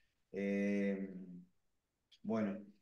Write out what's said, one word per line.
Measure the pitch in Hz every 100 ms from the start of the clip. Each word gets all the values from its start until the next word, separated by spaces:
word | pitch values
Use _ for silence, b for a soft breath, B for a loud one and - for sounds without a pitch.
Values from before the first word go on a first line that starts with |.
| _ _ _
Eh, | - 101 101 101 101 101 98 95 - - - - _ _ _ _ _ _ -
bueno, | - 110 104 98 - -